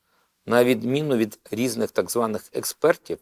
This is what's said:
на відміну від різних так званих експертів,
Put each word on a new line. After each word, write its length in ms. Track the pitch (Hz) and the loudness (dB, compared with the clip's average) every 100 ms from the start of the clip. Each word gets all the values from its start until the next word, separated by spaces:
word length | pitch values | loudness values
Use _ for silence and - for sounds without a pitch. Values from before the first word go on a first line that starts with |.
| _ _ _ _ - | _ _ _ _ 2
на 180 | 120 | 4
відміну 540 | 123 113 120 139 151 123 | 4 2 0 -2 0 0
від 220 | 107 - - | 0 -4 -10
різних 400 | 107 123 117 104 | -4 -2 -2 -2
так 200 | - 90 | -2 -2
званих 380 | 117 113 104 - | -2 -2 -4 -8
експертів, 640 | - - - 151 170 - 82 | -8 -8 0 0 0 -6 -10